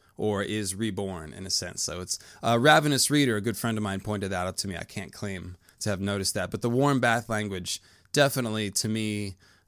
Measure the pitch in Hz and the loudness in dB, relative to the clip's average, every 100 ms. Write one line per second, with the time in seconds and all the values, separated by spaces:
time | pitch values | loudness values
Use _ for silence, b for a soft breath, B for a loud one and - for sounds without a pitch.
0 | _ - 107 101 101 107 98 95 110 95 | _ -4 -2 0 -2 -2 -4 -4 -4 -2
1 | 98 90 80 - 95 - 90 - - 85 | -4 -6 -10 -10 -4 -4 -4 -6 -6 -6
2 | 90 - B B 117 117 147 156 151 135 | -6 -8 B B 2 6 8 8 6 2
3 | - 147 135 104 110 101 117 107 104 95 | 4 4 4 2 0 -2 -2 -2 -2 -4
4 | 107 107 95 92 90 90 98 85 - - | -4 -4 -2 -2 -2 -4 -6 -8 -8 -10
5 | 92 - 104 95 90 90 b b 107 92 | -12 -10 -8 -8 -10 -14 b b -4 -2
6 | 98 101 92 104 90 104 120 123 143 135 | 0 0 -2 -2 -4 -2 0 2 4 4
7 | 120 117 110 107 104 95 85 - b b | 4 2 0 -2 -2 -4 -6 -8 b b
8 | b 147 139 135 117 110 104 - 110 110 | b 2 4 2 -2 -2 -2 -2 -2 0
9 | 107 104 101 92 b b | -2 -2 -6 -10 b b